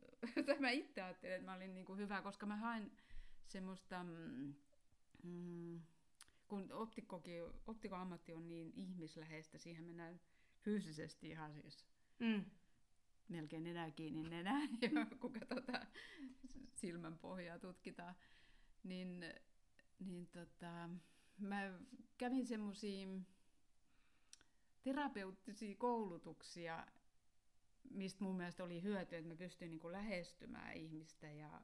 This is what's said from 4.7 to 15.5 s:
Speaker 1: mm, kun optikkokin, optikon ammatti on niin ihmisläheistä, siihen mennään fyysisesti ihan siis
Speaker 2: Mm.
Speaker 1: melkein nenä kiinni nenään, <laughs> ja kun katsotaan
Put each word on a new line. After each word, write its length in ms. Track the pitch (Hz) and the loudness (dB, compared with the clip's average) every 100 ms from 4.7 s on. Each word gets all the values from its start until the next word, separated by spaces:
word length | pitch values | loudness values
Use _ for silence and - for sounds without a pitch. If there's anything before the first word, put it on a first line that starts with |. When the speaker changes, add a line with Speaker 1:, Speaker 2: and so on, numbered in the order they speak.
| - - - - - | -20 -20 -20 -20 -10
Speaker 1:
mm, 580 | 175 175 175 175 170 170 160 - - - - - - | -6 -4 -2 -2 -2 -4 -8 -16 -20 -18 -18 -18 -2
kun 240 | 202 185 | -2 0
optikkokin, 720 | 156 226 226 - 185 180 170 165 - - | -2 -2 -2 -4 -4 -4 -4 -4 -4 -4
optikon 320 | 220 208 185 | -4 -2 -2
ammatti 320 | 185 170 - | -2 -4 -6
on 160 | 165 170 | -6 -4
niin 240 | 165 165 175 | -4 -4 -4
ihmisläheistä, 800 | 185 180 156 165 160 160 156 147 | -4 -4 -4 -6 -6 -6 -8 -10
siihen 260 | 170 165 | -10 -8
mennään 360 | 170 170 165 175 - - - - | -6 -6 -6 -8 -14 -20 -20 0
fyysisesti 680 | 208 208 165 151 151 - 156 | 6 6 6 -2 -4 -6 -6
ihan 220 | 160 151 | -4 -4
siis 300 | 151 - - - - - - | -6 -10 -14 -18 -20 -18 4
Speaker 2:
Mm. 260 | 233 208 - - - - - - - - - | 8 8 4 -4 -20 -20 -20 -20 -20 -16 -4
Speaker 1:
melkein 360 | 170 151 165 | -2 0 0
nenä 260 | 170 170 165 | 0 0 0
kiinni 320 | 147 156 156 160 | 0 0 0 0
nenään, 400 | 170 185 277 294 233 | 0 4 6 4 4
<laughs> 40 | |
ja 240 | 240 - 226 - | 6 8 6 0
kun 120 | 247 | -4
katsotaan 540 | 220 - | -2 0